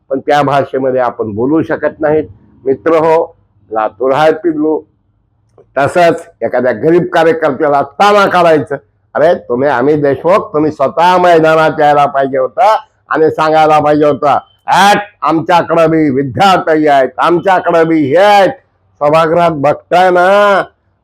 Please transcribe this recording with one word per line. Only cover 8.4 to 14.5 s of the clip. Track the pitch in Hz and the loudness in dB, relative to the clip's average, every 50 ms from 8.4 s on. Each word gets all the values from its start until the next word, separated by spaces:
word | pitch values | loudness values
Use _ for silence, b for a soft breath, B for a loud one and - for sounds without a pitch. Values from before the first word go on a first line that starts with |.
| 170 165 160 147 - - 139 139 _ _ _ _ _ _ - | 2 2 2 0 0 -4 -10 -12 _ _ _ _ _ _ -4
"अरे | 117 147 170 180 | 0 0 0 0
तुम्ही | 185 - - 120 123 139 147 | -2 -4 -8 -6 -4 -2 -2
अमित | 135 120 127 147 156 | -2 0 0 0 0
देशमुख, | 151 143 139 135 135 - 165 190 - 156 - - | 0 0 -2 -2 -2 0 0 0 0 -2 -4 -4
तुम्ही | 151 156 151 | -4 -4 -4
स्वतः | 151 - 139 131 - 160 170 180 180 | -2 -2 -4 -4 -2 0 0 2 2
मैदानात | 180 180 175 170 160 156 160 160 160 156 156 143 156 | 2 2 2 2 4 2 2 2 2 0 0 0 0
यायला | 147 147 147 147 143 | 0 2 2 2 0
पाहिजे | 139 139 139 135 131 135 | 0 0 -4 -4 -2 -2
होता | 131 131 127 - 156 185 214 220 - - _ _ _ _ - | -4 -4 -4 -2 0 0 2 0 0 -4 _ _ _ _ -6
आणि | 127 151 160 156 | -2 0 0 -2
सांगायला | 156 165 156 156 156 156 156 156 151 151 | 0 -2 -2 0 2 2 2 2 2 2
पाहिजे | 147 151 151 147 151 | 2 2 0 2 0
होता, | 147 139 - 151 143 127 - - _ | 0 0 0 0 -2 -2 -2 -4 _